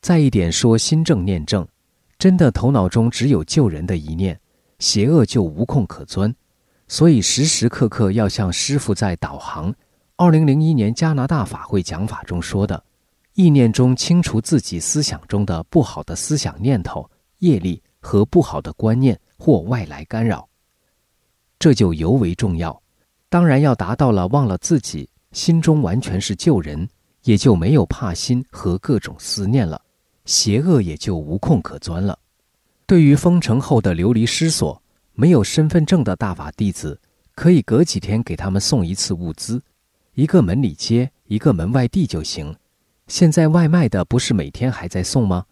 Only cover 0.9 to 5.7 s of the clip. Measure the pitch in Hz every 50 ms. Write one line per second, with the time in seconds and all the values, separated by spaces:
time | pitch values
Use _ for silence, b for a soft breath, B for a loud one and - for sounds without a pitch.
0.9 | 156 160 160 - 156 101 90 101 95 82 76 - 107 98 80 - _ _ _ _
1.9 | _ _ _ _ _ _ - 190 185 175 175 123 - - 101 127 143 117 92 92
2.9 | - 113 113 120 - - 117 143 135 85 82 - - 160 135 101 80 76 85 90
3.9 | 92 82 73 76 80 85 95 95 78 - _ _ _ _ _ _ _ _ - -
4.9 | - 110 101 139 165 160 110 - - 123 95 80 76 82 120 -